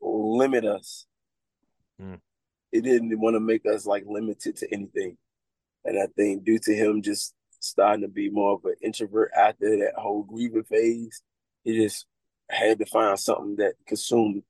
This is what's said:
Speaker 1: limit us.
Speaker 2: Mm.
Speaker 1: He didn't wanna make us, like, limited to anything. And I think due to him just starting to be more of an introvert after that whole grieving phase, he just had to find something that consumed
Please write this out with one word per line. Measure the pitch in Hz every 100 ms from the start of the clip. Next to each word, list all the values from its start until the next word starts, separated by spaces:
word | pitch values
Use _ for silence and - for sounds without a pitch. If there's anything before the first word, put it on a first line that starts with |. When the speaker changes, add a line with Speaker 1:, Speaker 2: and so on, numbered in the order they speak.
Speaker 1:
limit | - 107 107 117 135 127
us. | 110 98 - - - _ _ _ _ _ _ _ _ -
Speaker 2:
Mm. | 95 90 _ _ _ _ _
Speaker 1:
He | 113
didn't | 123 123 113 110
wanna | 113 113
make | 110 113 107
us, | 107 104
like, | 101 98
limited | 104 110 101 - -
to | -
anything. | 101 98 107 92 87 _ _ _ _ _ _
And | - 98
I | 95 -
think | 104 98
due | 98 113
to | 110
him | 107 107 107
just | 104 101 - - _ _
starting | - - 101 104
to | 98
be | 98 101
more | 104 101
of | 98
an | 92 87
introvert | 110 - 104 107 104 120
after | 120 - 104 104
that | 98 95
whole | 101 104
grieving | 98 113 120 110
phase, | 113 110 117 117 113 - - _ _ _
he | 117 113
just | 107 - - _ _ _ -
had | - 107 107
to | 107
find | 113 107 98
something | - - 101 104
that | 101 - -
consumed | 104 - 117 107 101